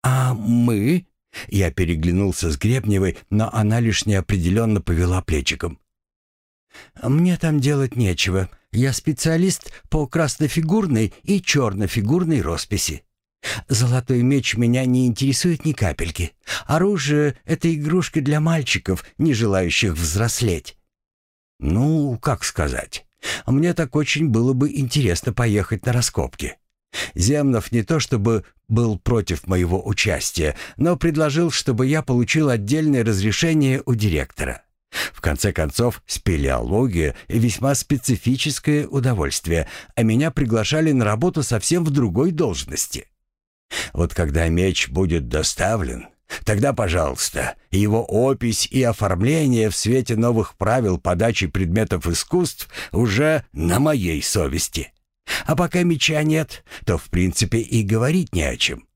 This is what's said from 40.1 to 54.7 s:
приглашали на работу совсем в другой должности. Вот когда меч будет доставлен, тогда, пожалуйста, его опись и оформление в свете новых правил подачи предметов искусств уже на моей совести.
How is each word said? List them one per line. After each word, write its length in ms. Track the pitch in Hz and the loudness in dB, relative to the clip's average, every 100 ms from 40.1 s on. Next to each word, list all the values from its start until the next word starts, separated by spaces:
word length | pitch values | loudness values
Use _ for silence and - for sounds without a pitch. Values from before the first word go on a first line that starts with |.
| 113 156 | 2 0
приглашали 640 | - 127 110 107 156 160 | 0 0 0 0 2 2
на 120 | 135 | 2
работу 380 | 107 104 175 170 | 2 2 0 0
совсем 420 | 135 113 - 175 | -2 -2 0 0
в 60 | 160 | 2
другой 420 | 143 120 87 165 | 2 2 2 0
должности. 760 | 160 147 82 - 73 - - - _ _ _ _ _ _ - - | 2 -2 -2 -6 -6 -6 -8 -14 _ _ _ _ _ _ -10 -8
Вот 220 | - 85 | -2 -2
когда 340 | - 80 76 82 | 0 -2 0 2
меч 400 | 82 95 87 - | 2 2 0 -2
будет 400 | 67 95 82 64 | -2 0 0 -2
доставлен, 800 | 76 76 - 92 110 78 62 - _ _ - | -2 -4 -2 -2 -2 -4 -8 -14 _ _ -10
тогда, 280 | - 104 139 | -2 0 0
пожалуйста, 840 | 127 101 85 76 64 - - 62 - _ | 0 0 0 -2 -2 -6 -4 -6 -8 _
его 340 | 95 104 110 | 0 2 2
опись 600 | - 101 127 131 120 110 - | 0 0 2 0 -2 -2 -2
и 160 | 135 | 0
оформление 880 | 123 110 101 90 113 160 147 120 107 | 0 0 -2 0 2 2 2 2 2
в 60 | 92 | 0
свете 400 | 107 127 127 110 | 0 0 0 0
новых 400 | 117 113 104 - | 2 0 -2 -2
правил 420 | - 123 110 90 | 0 2 0 0
подачи 480 | - 90 113 113 92 | 0 0 0 0 -2
предметов 600 | 95 92 95 110 90 90 | -2 0 0 0 -2 -2
искусств 600 | 82 - 180 175 - - - - | -4 -2 0 0 -4 -14 -14 -6
уже 540 | - 117 101 151 311 - | 0 0 2 2 0 -2
на 260 | - 85 92 | -4 0 2
моей 440 | 147 147 90 78 | 2 2 0 -2
совести. 720 | - 104 73 76 - | -2 -2 -2 -2 -4